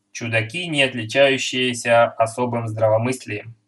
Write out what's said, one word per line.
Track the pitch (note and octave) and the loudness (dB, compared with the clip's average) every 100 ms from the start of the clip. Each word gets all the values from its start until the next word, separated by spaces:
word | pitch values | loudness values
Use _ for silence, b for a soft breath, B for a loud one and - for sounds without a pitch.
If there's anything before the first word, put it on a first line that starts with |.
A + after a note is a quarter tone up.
| _ | _
чудаки, | - A#2 A2+ A2 F3 F3 | -10 -2 -2 -2 -6 -4
не | D3 | 0
отличающиеся | C3 B2 A2 C#3 C#3 C3 - B2+ B2+ A#2 A#2+ A#2 A#2 | 0 -2 -2 4 4 4 -2 -2 -2 -2 4 4 4
особым | - A2 - B2 A#2 A#2 | 2 -2 0 -2 -2 -4
здравомыслием». | G#2+ C3+ A#2 A#2+ B2+ - G#2 A2+ - | 0 2 2 0 -4 -6 -10 -10 -20